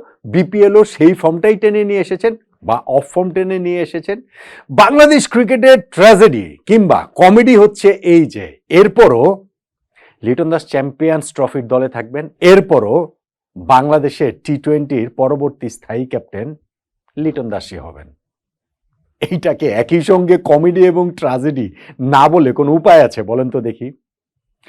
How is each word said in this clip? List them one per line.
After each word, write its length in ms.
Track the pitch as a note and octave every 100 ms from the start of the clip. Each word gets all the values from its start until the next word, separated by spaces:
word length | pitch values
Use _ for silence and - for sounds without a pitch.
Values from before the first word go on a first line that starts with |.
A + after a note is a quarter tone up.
| - _
বিপিএলও 600 | A2+ E3+ F3+ G#3 G3+ G#3
সেই 300 | G#3 - D#3
ফর্মটাই 420 | F3+ E3 E3+ G#3+ G#3+
টেনে 280 | G#3+ G#3
নিয়ে 160 | G#3 G3+
এসেছেন 360 | F#3 F#3 A3+ A3+ _ _
বা 200 | - A#2 -
অফ 180 | C3+ C#3
ফর্ম 160 | F3 F#3
টেনে 280 | F3 F#3 F#3+
নিয়ে 220 | F3 F3
এসেছেন। 400 | E3 E3 D#3+ G#3+ - _ - - -
বাংলাদেশ 580 | C3+ - C#4+ D4+ D4+ -
ক্রিকেটের 500 | A#3 A3+ B3+ C4 C4
ট্র্যাজেডি 760 | - - G3+ G3 G#3 B2 F2+ - -
কিংবা 420 | A3 F#2+ F2+ D#2+
কমেডি 420 | - F3+ G#3+ A#3+ A#3
হচ্ছে 340 | G#3 G#3 G3+
এই 360 | G3 F3 E3+ D3+
যে, 260 | G#2+ F#2 - _
এরপরও 760 | D#3+ G#3 G#3 G#3 A#2 D3+ G3 _ _ _ _ _ _ _ _
লিটন 280 | A2 B2+ D#3+
দাস 160 | D#3+ -
চ্যাম্পিয়ন্স 680 | C#3 C#3 C3+ D#3+ D#3+ C#3
ট্রফির 340 | - B2+ C#3 A#2
দলে 220 | B2+ C3
থাকবেন, 400 | A#2+ A2+ C#3 D#3 -
এরপরও 720 | F3 G3 F#3+ D3 G#2 C#3+ D#3+ _ _ _ _ F#2
বাংলাদেশের 760 | F2 C3 C#3+ D3+ C#3+ - C#3 -
টি 120 | - C#3+
টোয়েন্টির 540 | D3 D3+ C#3+ C#3 A#2
পরবর্তী 580 | - C3 C#3+ C#3+ C#3+ A#2+
স্থায়ী 380 | - - A#2 B2+
ক্যাপ্টেন 480 | B2 - G2 B2 D3+ _ _ _ _ _ -
লিটন 320 | D#3 D3+ A#2
দাসই 280 | G2+ - F2+
হবেন। 320 | E2 D2+ D2 _ _ _ _ _ _ _ _ _ _ _
এইটাকে 460 | - F3 E3+ C#3+ C3+
একই 340 | G#2 A#2+ E3+
সঙ্গে 360 | D#3 F#3 F3+ F3
কমেডি 500 | F3+ D3 E3+ F3+ F3+
এবং 240 | E3+ F3+ E3+
ট্র্যাজেডি 580 | D3 B2+ C#3+ C3+ B2 - - -
না 280 | C3 C#3 D3+
বলে 240 | F3 C3+
কোনো 200 | D3+ C#3+
উপায় 320 | D#3+ F3 E3+
আছে 180 | B2 -
বলেন 280 | G2+ A#2+ B2+
তো 100 | C3
দেখি? 320 | A#2 A2 B2 C3 _ _ _ _ _ _